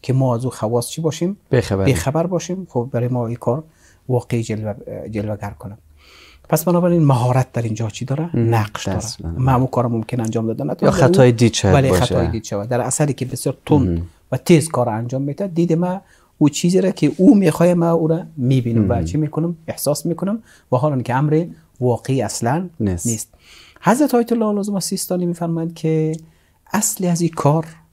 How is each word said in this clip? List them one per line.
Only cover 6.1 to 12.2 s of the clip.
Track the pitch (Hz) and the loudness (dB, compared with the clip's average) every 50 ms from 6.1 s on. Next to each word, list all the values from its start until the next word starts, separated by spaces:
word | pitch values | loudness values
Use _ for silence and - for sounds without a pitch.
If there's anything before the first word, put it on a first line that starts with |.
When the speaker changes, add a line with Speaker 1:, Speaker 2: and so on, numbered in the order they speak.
| - - - - - _ _ - | -20 -20 -20 -20 -20 _ _ -2
Speaker 1:
پس | 165 160 - | -2 0 2
بنابراین | 185 175 175 175 175 175 170 156 | 2 2 4 4 4 4 4 4
مهارت | 139 135 120 123 123 127 131 131 - | 4 4 4 2 2 2 0 0 0
در | - 120 | -4 -4
اینجا | 117 113 110 110 117 110 | -4 -4 -4 -4 -6 -6
چی | - - 123 | -6 -8 -6
داره؟ | - 135 147 156 175 - | -4 -4 -4 -4 -2 -2
Speaker 2:
مهم. | 123 117 113 117 | 0 2 2 2
Speaker 1:
نقش | 110 107 107 - - - | 0 -2 -4 -8 -8 -6
داره. | - 95 101 | -4 -4 -4
Speaker 2:
دست | 107 - - - | -4 -6 -10 -10
بله. | - 82 | -10 -8
Speaker 1:
من | 82 - 127 131 131 | -4 0 0 2 2
اون | 120 131 | 2 2
کارو | 127 - 123 117 117 | 0 0 -2 0 0
ممکن | 117 113 107 - - 123 | -2 -2 -4 -4 -4 -4
انجام | 113 113 110 117 113 | -4 -2 -2 -2 -2
دادن | 113 110 - 139 147 | -2 -4 -4 -4 -6
نتونم. | - - - 143 | -4 -2 -2 -2
Speaker 2:
یا | - - | 2 2
خطای | 135 - 180 135 127 123 | 2 4 6 6 6 6
Speaker 1:
او | 117 | 6
Speaker 2:
دید | 113 120 110 - | 4 2 2 2
شاید | - - 98 92 | 2 2 4 4
Speaker 1:
بله، | - 131 - | 4 4 4
Speaker 2:
باشه. | 92 87 85 | 2 2 2
Speaker 1:
خطای | - - 87 | 2 0 0